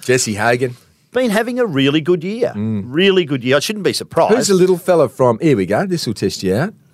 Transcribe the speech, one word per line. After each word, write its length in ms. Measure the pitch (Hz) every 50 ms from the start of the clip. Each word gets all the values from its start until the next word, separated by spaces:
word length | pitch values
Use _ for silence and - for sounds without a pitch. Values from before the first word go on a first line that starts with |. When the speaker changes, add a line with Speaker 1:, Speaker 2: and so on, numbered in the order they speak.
Speaker 1:
Jesse 300 | - - 127 131 - 113 104
Hagan. 420 | 101 107 117 123 127 131 123 123 - _ _ _ _ _ _
Speaker 2:
Been 160 | - 247 262 233
having 300 | 196 220 233 233 240 254
a 80 | 247
really 340 | 214 143 135 135 139 139 160
good 240 | 147 170 180 175 147
year. 280 | 190 214 233 247 - -
Speaker 1:
Mm. 280 | 104 104 110 110 104 95
Speaker 2:
Really 400 | 120 131 160 190 196 190 190 175
good 180 | 143 147 131 113
year. 120 | 127 131
I 40 | 147
shouldn't 240 | - - 220 214 180
be 80 | 143
surprised. 420 | - - 175 - - 165 160 160 214
Speaker 1:
Who's 140 | 254 226 196
the 60 | 196
little 240 | 180 180 185 185 170
fella 320 | - - 180 165 143 120
from, 280 | - - 131 120 113 110
here 180 | 170 160 135 101
we 80 | 95
go, 180 | 85 101 127 190
this 220 | 196 180 160 -
will 80 | 123 104
test 280 | - 107 95 - -
you 120 | - 95 92
out, 180 | 110 160 214 - _ _ _